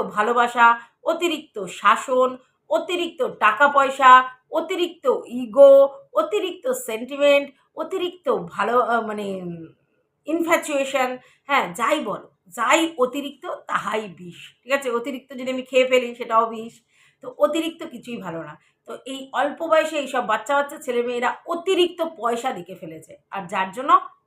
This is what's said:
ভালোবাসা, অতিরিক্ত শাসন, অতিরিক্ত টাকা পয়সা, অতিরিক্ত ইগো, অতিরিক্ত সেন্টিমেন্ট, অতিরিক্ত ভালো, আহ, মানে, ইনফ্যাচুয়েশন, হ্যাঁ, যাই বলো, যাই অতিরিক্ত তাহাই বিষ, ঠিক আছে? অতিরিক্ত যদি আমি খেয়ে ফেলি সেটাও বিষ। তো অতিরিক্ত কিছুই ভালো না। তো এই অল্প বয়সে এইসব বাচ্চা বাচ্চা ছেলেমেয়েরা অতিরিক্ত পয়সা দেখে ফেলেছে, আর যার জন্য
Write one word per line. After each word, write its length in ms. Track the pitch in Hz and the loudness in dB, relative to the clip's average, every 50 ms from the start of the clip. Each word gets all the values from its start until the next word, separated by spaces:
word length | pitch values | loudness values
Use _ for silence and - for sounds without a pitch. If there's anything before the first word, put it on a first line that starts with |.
| - 190 - | -2 -2 -2
ভালোবাসা, 520 | 208 208 233 240 247 240 240 - 247 233 233 233 233 - _ _ _ _ - | -2 0 0 2 0 0 0 2 4 4 4 4 2 -4 _ _ _ _ -4
অতিরিক্ত 460 | 330 330 349 330 311 277 - _ _ 214 190 180 - - | -2 0 -2 -2 -2 -4 -10 _ _ -12 -12 -12 -12 0
শাসন, 500 | - 202 226 240 - - 254 254 254 254 254 254 _ _ _ _ _ _ | 2 2 2 2 0 -2 2 2 2 0 -2 -8 _ _ _ _ _ _
অতিরিক্ত 500 | 285 330 320 - 359 349 349 - - - 247 202 175 - 220 | -2 -2 0 -2 -4 -4 -4 -6 -4 -4 -4 -4 -2 2 2
টাকা 220 | 208 214 - 285 277 277 | 2 4 4 2 4 4
পয়সা, 340 | 277 269 262 262 - 269 262 254 254 254 - - _ _ _ - 320 | 4 2 2 0 6 8 10 10 10 8 2 -8 _ _ _ -4 -4
অতিরিক্ত 480 | 330 - 370 339 349 - - _ - 262 214 - - - 233 254 | -2 -2 -4 -4 -4 -4 -6 _ -2 -2 -2 -2 -4 -10 -10 -10
ইগো, 300 | 254 220 202 269 277 277 277 277 277 277 - - - _ - 294 | -10 -2 8 10 10 12 12 10 8 6 0 -10 -20 _ -2 -2
অতিরিক্ত 460 | 320 311 415 415 370 359 349 - - 254 254 254 - | -2 0 -2 -2 -2 -4 -6 -6 -4 -4 -4 -4 -6
সেন্টিমেন্ট, 600 | - 220 220 247 240 285 277 285 285 285 277 285 277 _ _ _ _ _ - | -8 -8 -8 -8 -10 -2 2 4 4 4 4 2 -2 _ _ _ _ _ -10
অতিরিক্ত 440 | 320 311 381 359 359 349 - - _ 277 226 185 175 170 - | -10 -8 -6 -6 -6 -6 -8 -6 _ -2 -2 -2 -4 -8 -6
ভালো, 220 | - 202 214 240 247 233 214 | -4 -4 0 2 2 2 2
আহ, 100 | 240 233 220 214 | 0 -2 -2 -4
মানে, 180 | 214 208 202 196 190 190 185 175 170 165 160 143 - _ _ _ _ _ _ _ _ _ _ | -8 -8 -8 -8 -8 -8 -10 -10 -12 -12 -14 -18 -20 _ _ _ _ _ _ _ _ _ _
ইনফ্যাচুয়েশন, 840 | - 320 339 330 320 339 - - - 294 269 269 262 269 269 254 254 254 254 _ _ _ _ _ - | -6 -4 -4 0 0 0 0 0 -2 -4 -4 -4 -2 -2 -2 -2 -2 -4 -10 _ _ _ _ _ -2
হ্যাঁ, 180 | 285 254 208 175 175 240 | -2 -2 -2 -4 -6 -4
যাই 200 | 226 269 311 311 247 208 | -2 -2 -2 -2 -4 -6
বলো, 200 | 175 - - - _ _ _ 185 - | -8 -10 -12 -20 _ _ _ _ -8
যাই 260 | 240 226 247 294 320 330 320 - - 247 | -4 2 2 4 2 2 -2 -2 -2 -2
অতিরিক্ত 400 | 247 262 285 277 285 285 _ - 359 - - - - | -2 -2 -8 -10 -10 -14 _ -14 -14 -14 -12 -10 -6
তাহাই 320 | 208 185 175 202 214 220 220 196 165 143 | -6 -6 -4 -4 -6 -6 -6 -8 -16 -18
বিষ, 200 | 180 175 170 - - - _ _ | -18 -20 -18 -20 -20 -20 _ _
ঠিক 120 | _ 240 277 | _ -4 -4
আছে? 120 | 269 269 247 233 233 | -2 -2 -4 -6 -4
অতিরিক্ত 320 | 233 285 254 254 - _ 277 247 | -6 -6 -10 -10 -14 _ -14 -10
যদি 120 | 262 262 254 | -8 -6 -6
আমি 100 | 262 254 - | -6 -8 0
খেয়ে 160 | 269 254 254 254 | 0 2 2 4
ফেলি 180 | 262 254 240 240 233 - | 2 2 0 -2 -8 -12
সেটাও 260 | 240 208 226 226 233 226 233 | -6 0 2 2 2 2 -4
বিষ। 200 | 220 226 233 - _ _ _ _ _ _ _ _ _ - | -10 -12 -14 -18 _ _ _ _ _ _ _ _ _ -18
তো 20 | 254 - - 294 | -18 -2 0 0
অতিরিক্ত 360 | 294 302 320 320 320 - - 330 - | 0 0 -2 -4 -4 -8 -10 -16 -16
কিছুই 260 | - 220 - 240 240 196 190 | -16 -16 -14 -12 -12 -12 -10
ভালো 160 | 175 165 165 156 151 | -10 -10 -10 -12 -14
না। 60 | 156 - _ _ _ _ _ - | -18 -20 _ _ _ _ _ -16
তো 40 | - - _ - | -16 -14 _ -14
এই 80 | 269 269 269 269 - 233 | -12 -12 -14 -8 -4 -2
অল্প 180 | 277 294 269 - 339 311 | -2 -2 -4 -6 -2 2
বয়সে 260 | 320 320 311 311 320 311 269 | 2 2 2 0 -4 -6 -6
এইসব 180 | - - 247 220 202 | -4 -4 -4 -2 -2
বাচ্চা 220 | 214 214 - - 285 | -2 -2 -2 -2 -2
বাচ্চা 200 | 285 285 285 302 302 - | -2 -2 -4 -8 -12 -10
ছেলেমেয়েরা 460 | 254 240 240 240 247 247 240 247 247 240 - _ - | -6 -4 -4 -4 -4 -4 -2 -4 -4 -4 -6 _ -8
অতিরিক্ত 480 | 339 - - 381 381 339 349 349 - - 330 330 - - | -8 -6 -2 -2 2 2 2 0 0 -6 -8 -8 -6 -4
পয়সা 280 | 220 226 233 240 - 262 254 180 | -4 -4 -4 -2 -4 -6 -6 -6
দেখে 160 | 175 - 185 - | -12 -14 -16 -16
ফেলেছে, 320 | 185 160 160 156 - _ - _ _ _ - | -16 -16 -16 -18 -20 _ -20 _ _ _ -12
আর 80 | 196 185 165 | -12 -10 -6
যার 160 | 208 190 190 190 180 | -4 -4 -4 -4 -6
জন্য 140 | 233 269 302 349 359 - - - _ _ | -8 2 4 4 4 4 -2 -14 _ _